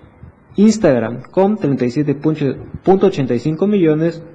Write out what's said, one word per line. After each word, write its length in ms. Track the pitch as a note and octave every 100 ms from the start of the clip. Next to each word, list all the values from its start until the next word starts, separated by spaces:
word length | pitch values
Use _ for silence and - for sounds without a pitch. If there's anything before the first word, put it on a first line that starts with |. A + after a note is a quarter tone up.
| - _ - - _ -
Instagram 640 | G#3+ A3 E3 B2 A2+ B2+ -
con 260 | - G3 G#3+
treinta 280 | D3 C3 B2
y 60 |
siete 240 | D3+ D3+ C#3+
punto 920 | D#3 D3+ C#3 - - - - F#3+ G3
ochenta 280 | E3+ B2+ A#2+
y 40 |
cinco 280 | D3+ D#3+ G3
millones, 560 | G#3 D#3+ D3+ E3 E3 -